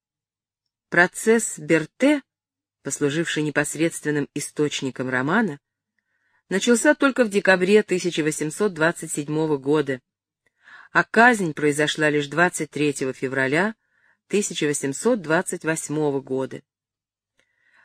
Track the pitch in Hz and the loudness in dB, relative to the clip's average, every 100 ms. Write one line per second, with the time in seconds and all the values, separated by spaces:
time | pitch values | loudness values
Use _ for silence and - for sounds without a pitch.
0 | _ _ _ _ _ _ _ _ _ 165 | _ _ _ _ _ _ _ _ _ 2
1 | 180 - 220 233 - - 151 160 156 _ | 2 2 2 2 0 -10 0 0 0 _
2 | 269 294 - _ _ _ _ _ - - | 2 2 -2 _ _ _ _ _ -12 -4
3 | 147 147 165 - 151 147 147 - 165 - | -2 -2 -2 -2 -2 -2 -2 -2 -2 -2
4 | 151 147 139 - - - 147 - 135 - | -4 -2 -4 -8 -10 -2 -2 -2 -8 -6
5 | 127 127 135 196 214 143 _ _ _ _ | -4 -2 0 0 0 -4 _ _ _ _
6 | _ _ _ _ _ 185 240 240 302 302 | _ _ _ _ _ -2 2 4 4 4
7 | 277 247 226 196 190 190 185 208 208 185 | 2 2 2 2 4 4 6 4 4 -2
8 | 175 165 151 151 156 - 208 165 160 175 | -2 -2 -2 -2 -6 -2 -4 0 0 0
9 | 160 - 147 151 160 143 135 156 143 127 | -8 -8 -4 -2 -2 -2 0 0 0 -6
10 | - _ _ _ _ _ _ - - - | -8 _ _ _ _ _ _ -20 -2 0
11 | 233 - 240 226 175 147 151 143 151 - | 2 6 6 6 0 0 0 2 -2 0
12 | 151 147 143 147 180 - 156 143 147 139 | 0 0 -2 0 0 0 -8 -2 -2 -2
13 | 135 127 131 135 131 151 202 220 _ _ | -6 -6 -6 -2 0 0 -2 -4 _ _
14 | _ _ _ 202 202 175 151 147 139 139 | _ _ _ -4 -4 -4 -4 -2 -6 -4
15 | 226 247 151 160 - 180 156 160 - 147 | -2 -2 0 -2 -2 -6 -4 -4 -4 -2
16 | 151 139 131 131 131 - - _ _ _ | -2 -2 -4 -6 -4 -10 -18 _ _ _
17 | _ _ _ _ _ _ _ _ | _ _ _ _ _ _ _ _